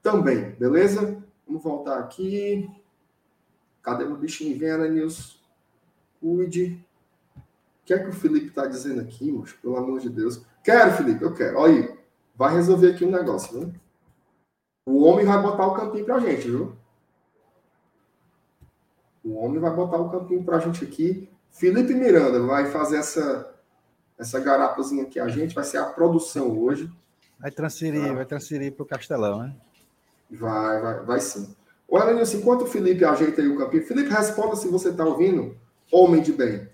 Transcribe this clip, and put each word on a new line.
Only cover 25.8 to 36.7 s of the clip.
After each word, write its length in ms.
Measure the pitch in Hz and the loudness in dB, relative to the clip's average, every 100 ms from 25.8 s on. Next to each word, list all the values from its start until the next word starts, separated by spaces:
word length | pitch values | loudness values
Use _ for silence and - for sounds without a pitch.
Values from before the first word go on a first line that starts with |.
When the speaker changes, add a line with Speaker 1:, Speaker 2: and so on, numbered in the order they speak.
| - | -6
Speaker 1:
produção 720 | - 170 165 - 143 127 110 | 0 2 2 -2 -4 -2 0
hoje. 340 | 120 143 165 - _ _ _ _ | 0 -2 -6 -16 _ _ _ _
Speaker 2:
Vai 120 | 139 | -12
transferir, 560 | 147 156 - 160 151 143 | -6 -8 -6 -4 -2 -2
Speaker 1:
Tá? 60 | |
Speaker 2:
vai 120 | 131 131 | -4 -6
transferir 480 | 147 143 151 139 | -10 -8 -8 -8
pro 120 | 139 139 | -10 -10
Castelão, 540 | 135 - 139 104 104 | -10 -6 -2 -2 -4
né? 160 | 127 139 _ _ _ _ _ _ _ | -8 -14 _ _ _ _ _ _ _
Speaker 1:
Vai, 500 | 107 113 110 110 110 | -10 -6 -4 -2 -2
vai, 220 | 117 - | -4 -6
vai 160 | 117 127 | -4 -4
sim. 340 | - 101 98 - _ _ - | -4 -10 -14 -18 _ _ 0
Ô, 120 | 185 | 2
Elenilson, 380 | 220 233 220 202 | 4 2 0 0
enquanto 260 | 240 247 | 2 2
o 20 | - | 0
Felipe 400 | 202 185 180 165 | 0 0 4 4
ajeita 360 | 147 156 - | 4 2 2
aí 60 | 143 | 0
o 100 | 143 | 0
campinho, 280 | 131 160 - | 0 -2 -2
Felipe, 240 | 247 285 | -4 0
responda 460 | 214 208 - 220 208 | 0 0 0 -2 -2
se 120 | 185 | -2
você 240 | 175 180 | 0 -2
tá 140 | 170 160 | 0 0
ouvindo, 500 | 151 185 170 - - _ _ _ | 2 2 2 -2 -12 _ _ _
homem 320 | 175 175 165 | 8 10 8
de 80 | 156 | 4
bem. 360 | - 120 104 - | 0 0 -2 -10